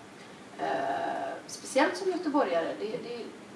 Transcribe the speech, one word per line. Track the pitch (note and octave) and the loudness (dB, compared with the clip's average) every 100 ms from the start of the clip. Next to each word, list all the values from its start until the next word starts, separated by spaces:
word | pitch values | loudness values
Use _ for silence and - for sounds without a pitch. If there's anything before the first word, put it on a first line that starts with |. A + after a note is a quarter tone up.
| - - - - - - | -14 -16 -16 -16 -14 -4
Eh, | F5+ - E5+ F5 - - - - - | 0 2 2 0 0 0 -2 -4 -8
speciellt | - - C4 E4+ F#4 | -12 2 6 6 4
som | F#4+ | 0
göteborgare. | E4+ D4+ C#4 G#3 E3+ D#3+ - | 2 2 4 4 4 2 -2
Det, | G#3+ | -4
det, | B3 A#3 A#3+ - - - | -4 -6 -6 -8 -12 -14